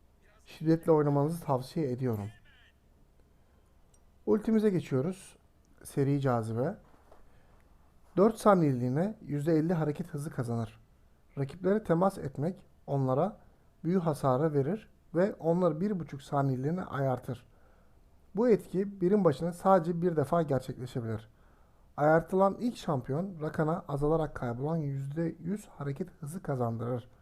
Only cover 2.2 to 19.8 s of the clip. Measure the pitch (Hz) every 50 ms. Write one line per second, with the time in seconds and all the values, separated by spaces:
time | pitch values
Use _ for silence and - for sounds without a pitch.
2.2 | 101 107 - - - - - - - _ _ _ _ _ _ _ _ _ _ _
3.2 | _ _ _ _ _ _ _ _ _ _ _ _ _ _ _ _ _ _ _ _
4.2 | - 214 214 214 - 226 220 214 214 214 185 170 - - 139 127 131 180 185 -
5.2 | - - - - _ _ _ _ _ _ _ - - - - 147 139 139 143 143
6.2 | 135 135 123 117 110 113 113 117 131 170 220 - - - - - _ - - -
7.2 | - - - - - - - - _ _ _ - _ _ _ - - - - 170
8.2 | 190 226 - - - 214 196 180 160 143 131 120 123 123 131 151 180 214 214 -
9.2 | - 135 143 147 147 170 160 156 156 170 185 160 156 151 147 - 170 - - 143
10.2 | 147 160 - - 120 117 117 117 113 - - - - _ _ _ _ _ _ _
11.2 | _ _ - 143 139 139 - 175 180 185 202 220 214 - 165 165 185 196 185 175
12.2 | 156 139 - - 139 185 190 - - _ _ _ _ - 143 139 135 127 127 139
13.2 | 170 208 - - - - _ _ _ _ _ _ - 160 180 190 165 165 143 -
14.2 | - 135 127 131 156 165 147 139 131 147 202 220 - - - _ _ _ - 165
15.2 | 190 214 - - 147 165 170 180 180 170 151 156 190 208 214 170 147 - 147 139
16.2 | - - 147 139 139 135 131 127 131 151 175 185 - - - 139 139 131 127 127
17.2 | - - 123 - - _ _ - - - _ _ _ - - - - - _ -
18.2 | _ - - 185 240 254 202 175 - - - 180 202 202 - - 175 175 208 214
19.2 | 185 165 139 - 165 175 170 - - 190 190 185